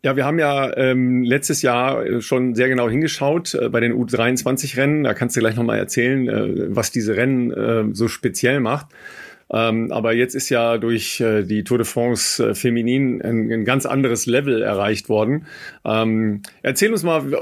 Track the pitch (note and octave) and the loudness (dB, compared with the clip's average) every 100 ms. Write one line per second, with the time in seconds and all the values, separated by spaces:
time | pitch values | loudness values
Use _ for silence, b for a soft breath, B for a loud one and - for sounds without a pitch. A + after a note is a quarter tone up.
0 | - C3+ C3+ E3 D3 C#3 C3+ - C3 B2+ | 0 0 0 2 2 0 -2 0 2 4
1 | B2+ B2+ A#2+ C#3 - D3 B2+ A#2+ C3 A2+ | 2 2 2 0 0 0 2 2 2 0
2 | A2 A#2+ G#2+ C3 B2+ A2+ B2+ B2+ A#2+ B2 | -2 -4 0 0 0 0 2 2 2 0
3 | D#3 - C#3 E3 F3 - A#2 A#2 A#2 A#2 | -2 0 0 0 -2 -2 0 2 2 0
4 | A#2+ A#2+ A#2 B2+ B2+ C3+ C3+ B2+ C#3 D3+ | 0 2 2 2 0 -2 -2 0 0 2
5 | C3+ G#2 B2 B2 A2+ A2+ A#2 G#2+ G2+ - | 0 0 -2 0 0 2 0 0 -2 0
6 | A#2+ C3+ B2 G#2+ G#2 G2+ F#2 G#2 A2 B2 | 0 2 0 0 -2 -2 -2 -2 -2 -2
7 | G#2+ G2+ B2+ B2+ A#2+ G2 A2 A2+ G#2+ G#2 | -2 0 2 2 0 -2 0 0 0 0
8 | A#2 - A#2+ - B2 C#3 A2+ C#3+ - B | -2 0 -4 0 0 2 0 -2 -6 B
9 | B B B B _ A2+ A2+ A2 A2+ A2+ | B B B B _ 0 0 0 -2 -2
10 | A2+ A#2 B2 C3+ - B2 A#2 A#2 A2+ A#2 | 0 2 0 -2 0 2 2 0 0 -2
11 | - - A#2 G#2+ F#2 G#2+ G2+ A#2+ A2 - | -2 -2 2 2 0 -2 0 0 0 0
12 | A#2+ A2+ - - A2+ G2+ B2 A#2 A#2 C3 | 0 0 -2 0 -2 0 0 0 0 2
13 | C3+ A#2+ - A#2 A2 A2+ A2 C3+ - C3+ | 0 -2 -2 0 0 -2 0 0 0 0
14 | C3+ A#2 - B2 C#3+ A2+ G#2+ G2 G2+ G#2+ | 0 0 0 0 2 0 0 0 0 -2
15 | - G#2+ G#2+ D3 D#3 B B B - A2 | 0 0 2 -2 -6 B B B -2 0
16 | A2+ A2 A2 G#2 B B - B2+ G#3 A3 | 2 2 0 -2 B B -4 0 0 2
17 | E3 D#3+ C#3 C#3+ | 0 0 0 -4